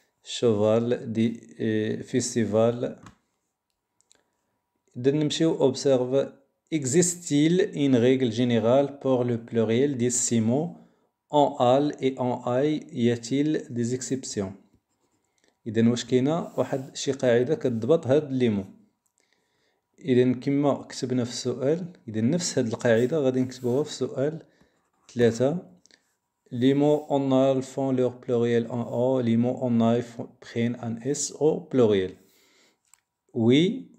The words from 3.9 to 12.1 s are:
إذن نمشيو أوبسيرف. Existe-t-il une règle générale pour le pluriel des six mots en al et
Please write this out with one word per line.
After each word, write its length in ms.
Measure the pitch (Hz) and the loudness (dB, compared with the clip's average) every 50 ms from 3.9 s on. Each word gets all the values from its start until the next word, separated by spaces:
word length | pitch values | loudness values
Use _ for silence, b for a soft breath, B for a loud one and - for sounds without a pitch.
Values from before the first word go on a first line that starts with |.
| _ _ _ _ _ _ _ _ _ _ _ _ _ _ _ _ _ _ _ _ - | _ _ _ _ _ _ _ _ _ _ _ _ _ _ _ _ _ _ _ _ -10
إذن 220 | 127 123 135 139 151 | -2 0 2 2 2
نمشيو 420 | 151 147 - - 165 160 - - | 0 0 0 0 0 0 2 2
أوبسيرف. 720 | - 135 135 - - 143 135 123 127 123 131 139 - - - _ _ _ _ _ _ _ 160 | 2 2 2 0 0 2 2 2 2 0 0 0 0 -2 -8 _ _ _ _ _ _ _ -6
Existe-t-il 960 | 156 135 127 117 180 170 175 - - - - 147 143 151 160 175 185 202 - - | -4 -2 0 2 2 2 2 -2 -6 -4 -2 2 2 4 4 4 2 0 0 -2
une 220 | 156 143 139 131 | 0 2 4 4
règle 340 | 117 113 127 135 131 135 120 | 4 6 4 4 2 0 0
générale 680 | 110 113 127 123 120 113 110 117 123 139 143 139 143 - | 0 0 0 2 2 2 2 4 4 4 2 0 -4 -4
pour 260 | - 135 131 123 123 | -2 0 0 0 0
le 120 | 120 120 113 117 117 | -2 -4 -4 -6 -4
pluriel 480 | 117 117 110 107 113 120 139 147 139 | -2 0 0 2 2 2 0 0 0
des 140 | 120 120 123 | -2 -2 -2
six 300 | 123 - - - 120 113 | -2 -2 -2 0 0 0
mots 300 | 110 113 123 135 165 175 B B B B B B B B B _ _ _ | 2 2 0 0 -2 -4 B B B B B B B B B _ _ _
en 260 | 151 147 143 135 139 - 127 120 127 | 2 2 2 2 2 2 2 4 4
al 100 | 139 147 147 143 - 135 | 4 2 0 -2 -2 -4
et 80 | 131 | -4